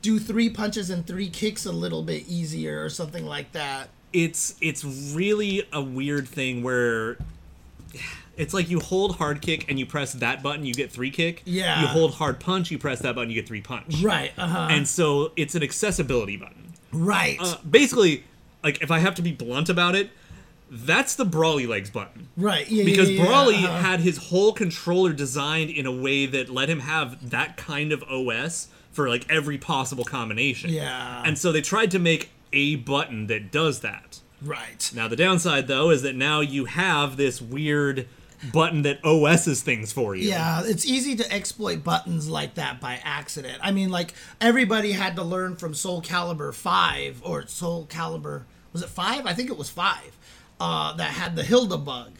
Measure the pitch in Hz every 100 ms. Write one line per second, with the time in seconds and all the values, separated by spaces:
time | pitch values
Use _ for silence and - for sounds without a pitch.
0 | 208 220 214 220 233 220 208 208 185 180
1 | 170 180 196 165 214 214 196 165 175 160
2 | 160 160 156 170 160 160 - 151 156 147
3 | 160 170 156 147 139 160 143 135 127 -
4 | - 180 165 165 - - 160 - 143 135
5 | 143 151 196 208 208 196 - 151 135 127
6 | 143 147 131 - 131 123 123 127 120 113
7 | 113 123 - - - - - - - -
8 | - - - - 151 185 170 175 - 185
9 | 202 - 151 147 170 151 - 139 127 147
10 | 135 127 120 135 139 147 143 123 139 -
11 | 131 135 165 170 - 180 180 156 143 156
12 | 160 - 151 127 - 190 170 147 147 127
13 | 131 120 117 113 107 110 101 120 - 151
14 | 202 - - - 175 175 160 151 165 -
15 | 156 143 151 - 147 175 143 - 214 185
16 | 139 123 101 101 - - - - - 160
17 | 175 185 160 139 180 170 160 - 277 254
18 | 190 139 - - - _ 156 143 156 160
19 | 175 185 170 139 120 127 165 175 175 190
20 | 202 - - - - - - 117 123 196
21 | 269 - 220 160 160 147 120 107 101 107
22 | 98 - - - 202 - 220 220 185 196
23 | 190 190 175 262 269 208 185 170 185 185
24 | 175 151 - 180 208 220 196 - - 180
25 | 180 147 139 143 143 160 156 151 131 127
26 | 135 139 135 135 127 127 143 165 135 156
27 | 139 123 127 117 151 - - 147 151 151
28 | - 131 127 113 147 170 - - - -
29 | 135 123 - 160 147 143 - 143 127 135
30 | 117 135 113 107 139 123 170 160 143 127
31 | 123 123 123 151 180 156 143 208 220 185
32 | 170 160 - _ _ 143 143 151 117 139
33 | 156 113 107 110 101 147 160 135 110 101
34 | - - - - 143 135 - - - 120
35 | 113 113 180 180 175 139 127 135 160 151
36 | 139 127 139 151 151 139 120 156 185 151
37 | 143 131 139 - 117 131 151 147 143 135
38 | 123 - - - 139 160 160 160 143 143
39 | 156 160 147 170 170 135 - 117 107 139
40 | 113 95 208 180 160 165 226 175 294 262
41 | 262 233 220 202 190 - 202 165 151 170
42 | 185 165 151 160 147 - 139 127 123 123
43 | 151 147 151 - 131 135 165 196 190 180
44 | 175 - - - 226 240 233 220 208 190
45 | 190 175 170 185 185 175 170 151 190 180
46 | 165 180 175 160 143 - 180 185 170 143
47 | 139 123 165 156 - - 175 170 151 160
48 | 165 160 147 143 120 - - 170 175 -
49 | 185 269 247 175 254 214 - - 190 170
50 | - - - - - _ 170 160 151 160
51 | 160 156 175 165 - 247 233 175 139 123
52 | 120 -